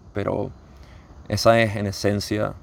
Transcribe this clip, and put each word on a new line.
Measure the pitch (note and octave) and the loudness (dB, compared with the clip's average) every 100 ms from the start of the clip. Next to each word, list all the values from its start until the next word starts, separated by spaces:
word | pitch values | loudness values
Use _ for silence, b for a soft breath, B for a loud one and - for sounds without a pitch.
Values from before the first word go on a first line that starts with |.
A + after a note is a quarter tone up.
| - | -8
pero | G2+ G2 - G2+ - B B B B B B - | -4 -2 -2 -4 -10 B B B B B B -4
esa | G#2 - A#2 | 2 4 6
es | A2+ G#2+ | 2 0
en | G2+ | -4
esencia | G2 G2+ G2+ - G#2+ G#2+ - | 0 0 0 -2 -2 -2 -6